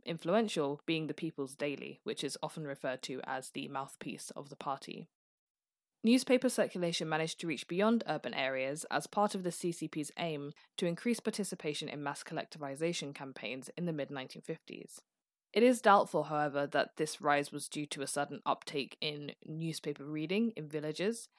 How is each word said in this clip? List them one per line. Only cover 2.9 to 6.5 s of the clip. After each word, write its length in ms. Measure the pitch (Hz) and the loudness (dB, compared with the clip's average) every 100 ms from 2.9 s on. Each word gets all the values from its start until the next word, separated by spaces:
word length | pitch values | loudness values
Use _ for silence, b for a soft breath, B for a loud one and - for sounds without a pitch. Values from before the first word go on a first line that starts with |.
| 131 | -4
to 180 | - 131 - | -4 -6 -4
as 240 | 131 131 | -6 -6
the 180 | 139 139 | -8 -6
mouthpiece 600 | 139 139 - 147 - - | -6 -8 -8 -10 -8 -10
of 140 | - 143 | -10 -12
the 80 | 151 | -8
party. 520 | 147 139 - - 165 _ _ _ _ _ _ _ _ _ | -6 -6 -6 -12 -12 _ _ _ _ _ _ _ _ _
Newspaper 460 | 220 247 - 254 | 6 6 6 4
circulation 600 | 254 | 6